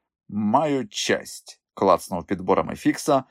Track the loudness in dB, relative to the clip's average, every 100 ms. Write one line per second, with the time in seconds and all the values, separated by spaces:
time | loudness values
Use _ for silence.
0 | _ _ -10 -2 2 2 2 -2 -4 -6
1 | -2 -2 -2 -16 -20 -20 _ 0 4 4
2 | 2 -8 -4 -4 0 0 0 -2 -2 -2
3 | 0 0 0